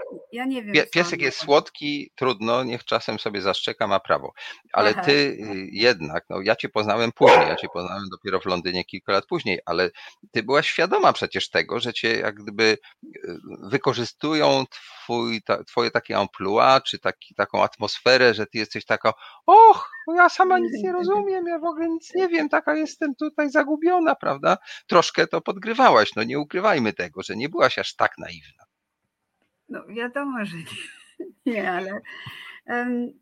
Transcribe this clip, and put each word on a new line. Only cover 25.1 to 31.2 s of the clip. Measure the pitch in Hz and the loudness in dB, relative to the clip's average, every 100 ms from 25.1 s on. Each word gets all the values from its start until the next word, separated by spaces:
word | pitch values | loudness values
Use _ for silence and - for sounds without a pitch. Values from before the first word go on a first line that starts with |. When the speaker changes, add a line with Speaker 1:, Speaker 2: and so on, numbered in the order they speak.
| - 170 | 0 0
Speaker 2:
to | 165 | -2
podgrywałaś, | 233 190 220 233 240 120 104 104 | -4 -6 -4 4 6 6 4 0
no | |
nie | 113 143 | -4 -4
ukrywajmy | 147 131 208 156 110 | -4 -2 0 2 0
tego, | - 90 90 | -2 -8 -8
że | 98 101 | -10 -8
nie | 143 | -6
byłaś | - 131 - | 0 0 0
aż | - - | -6 -2
tak | 110 - | -2 -4
naiwna. | 85 85 - _ _ _ _ _ _ _ _ _ _ _ - | -14 -16 -20 _ _ _ _ _ _ _ _ _ _ _ -16
Speaker 1:
No, | - - | -16 -12
wiadomo, | 226 247 277 277 240 202 | -10 -8 -6 -6 -6 -8
że | 170 | -10
nie. | - 208 - - _ - | -14 -16 -16 -20 _ -18